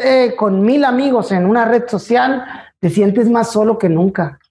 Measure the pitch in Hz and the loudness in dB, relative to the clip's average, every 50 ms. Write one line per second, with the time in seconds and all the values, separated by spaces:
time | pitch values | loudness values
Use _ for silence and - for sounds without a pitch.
0 | 240 262 262 262 247 240 247 - 214 202 190 190 202 233 269 294 285 254 247 254 | 0 2 2 2 2 0 -2 -2 -2 0 0 2 2 2 2 2 2 0 0 0
1 | 277 277 254 226 - - 196 180 180 196 226 240 226 220 240 233 240 - 214 180 | 0 0 0 -2 -2 -2 -2 0 2 2 2 2 2 2 0 0 -2 -2 -6 -6
2 | - - 240 247 254 262 277 254 - - - - - - _ - - 170 170 208 | -4 0 0 0 0 0 -2 -4 -6 -12 -16 -18 -20 -20 _ -4 -4 -2 0 2
3 | 202 202 196 240 220 233 233 233 226 226 - 214 214 226 214 220 196 170 160 165 | 2 2 2 2 2 2 2 0 0 -2 0 0 0 0 0 0 0 0 0 2
4 | 180 196 190 196 165 143 139 _ _ _ | 0 0 0 -2 -6 -6 -6 _ _ _